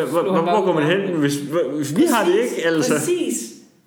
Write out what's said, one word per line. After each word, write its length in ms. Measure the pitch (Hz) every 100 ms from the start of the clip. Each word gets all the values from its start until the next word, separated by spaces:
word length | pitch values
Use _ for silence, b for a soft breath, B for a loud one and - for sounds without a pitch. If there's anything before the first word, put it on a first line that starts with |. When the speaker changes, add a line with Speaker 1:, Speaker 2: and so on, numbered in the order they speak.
Speaker 1:
hva-, 60 | 147
Speaker 2:
slog 240 | 156 202
han 100 | 185
Speaker 1:
hvor 80 | 165
Speaker 2:
bare 120 | 208
Speaker 1:
går 80 | 185
man 80 | 160
Speaker 2:
ud. 220 | 151 185 190
Speaker 1:
hen, 80 | 175
hvis, 140 | 143 143
hva-, 320 | 143 160 135
hvis 200 | 147 139
vi 40 |
Speaker 2:
Præcis, 160 | 151 330
Speaker 1:
har 140 | 240
det 80 | 180
ikke, 320 | 190 240 - 165
altså? 260 | 160 247
Speaker 2:
præcis. 580 | - - 349 294 - - - - _